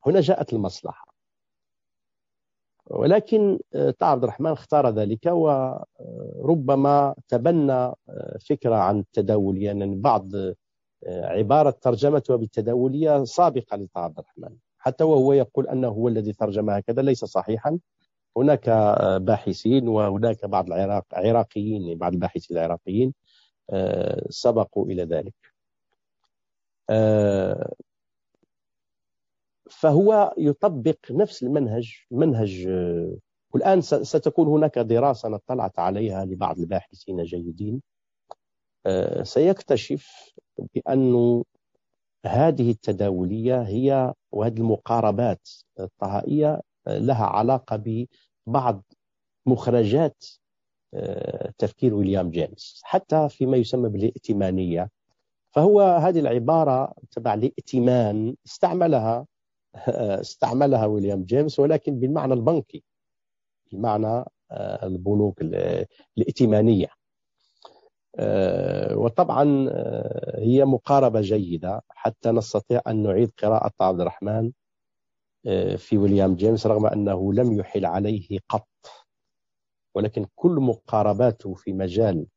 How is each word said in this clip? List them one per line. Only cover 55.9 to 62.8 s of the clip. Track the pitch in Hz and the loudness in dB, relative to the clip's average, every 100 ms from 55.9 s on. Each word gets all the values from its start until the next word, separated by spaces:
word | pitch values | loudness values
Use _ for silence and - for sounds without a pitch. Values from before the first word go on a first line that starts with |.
| 175 160 170 | 4 4 2
العبارة | 139 120 117 165 151 127 135 - - | 0 0 2 2 2 2 -2 -8 -14
تبع | - 120 | -6 -4
الائتمان | 107 120 - - 131 123 127 110 107 110 135 - | 0 -2 -4 -6 0 2 4 2 0 -4 -6 -16
استعملها، | - 180 180 170 139 110 117 143 _ _ _ _ - | -2 -2 2 2 2 0 -4 -6 _ _ _ _ -10
آه، | - 117 110 98 | -6 -4 -2 -4
استعملها | - - - 123 143 127 107 | -6 -4 -2 2 2 2 2
ويليام | 107 98 98 | 0 -2 -4
جيمس، | 90 123 151 - | -2 0 0 0
ولكن | 143 160 - 135 | 2 2 -2 -4
بالمعنى | 127 151 135 | -2 -2 0
البنكي، | 131 117 165 - 147 | 0 2 0 -4 -16